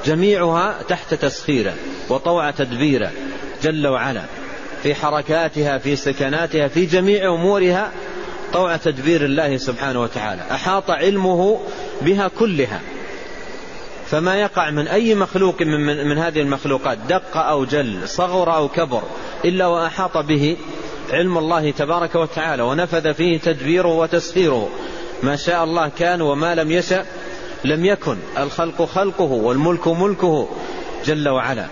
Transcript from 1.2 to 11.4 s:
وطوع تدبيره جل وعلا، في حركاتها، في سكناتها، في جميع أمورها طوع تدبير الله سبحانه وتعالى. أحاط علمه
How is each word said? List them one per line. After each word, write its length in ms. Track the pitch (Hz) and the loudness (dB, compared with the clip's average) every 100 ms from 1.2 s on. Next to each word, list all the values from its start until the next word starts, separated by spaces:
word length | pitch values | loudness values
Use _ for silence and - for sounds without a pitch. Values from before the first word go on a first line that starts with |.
| 143 - - 139 98 82 - - - | 0 -2 0 0 0 -4 -10 -10 -2
وطوع 420 | 135 175 170 151 | -2 2 2 0
تدبيره 600 | 143 135 120 147 131 98 - - - - - | -2 -4 0 2 2 0 -6 -10 -10 -12 -4
جل 240 | 151 156 143 | -2 0 0
وعلا، 340 | 127 131 117 80 - - - - - | 2 0 -4 -8 -12 -12 -12 -12 -4
في 120 | 135 139 | -2 0
حركاتها، 840 | 151 151 143 160 160 151 147 139 | 0 0 0 0 2 0 0 0
في 180 | 135 139 | 0 0
سكناتها، 720 | 143 135 139 151 165 160 143 | 0 0 0 0 0 2 2
في 180 | 147 180 | 2 2
جميع 480 | 180 190 208 190 | 4 4 4 2
أمورها 580 | 170 180 202 180 180 214 - - - - - - | 2 2 4 4 2 0 -6 -10 -10 -10 -10 -4
طوع 240 | 175 180 165 | 0 0 2
تدبير 480 | 170 139 139 170 147 | 0 0 2 2 4
الله 320 | 139 151 131 | 2 2 0
سبحانه 440 | 135 117 139 123 | -2 -4 -2 0
وتعالى. 400 | 117 117 107 92 80 | -2 -2 -6 -6 -6
أحاط 400 | 135 185 196 190 | -4 0 0 0
علمه 680 | 160 175 202 185 175 | 2 2 2 2 4